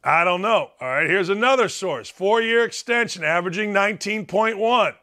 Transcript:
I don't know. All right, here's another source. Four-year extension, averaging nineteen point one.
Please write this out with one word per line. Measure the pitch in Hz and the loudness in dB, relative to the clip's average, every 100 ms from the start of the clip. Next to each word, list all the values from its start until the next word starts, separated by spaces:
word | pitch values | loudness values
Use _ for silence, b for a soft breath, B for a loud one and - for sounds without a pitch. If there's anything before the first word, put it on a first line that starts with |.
I | 131 156 | 2 2
don't | 175 180 | 2 0
know. | 202 214 135 _ | 0 0 -2 _
All | 127 | -4
right, | 135 160 | -2 2
here's | 185 180 | 0 0
another | 202 247 262 202 | 0 2 2 0
source. | - 185 135 104 | -2 -6 -6 -10
Four-year | - 190 226 226 233 | -4 0 2 2 2
extension, | 226 - - 240 233 190 | 0 -4 -2 -2 -2 -2
averaging | 156 170 180 175 214 | 0 0 0 -4 0
nineteen | 196 202 185 202 214 170 | 2 0 -2 -6 -6 -2
point | 185 220 208 | 0 0 0
one. | 226 240 180 - | 0 2 0 -4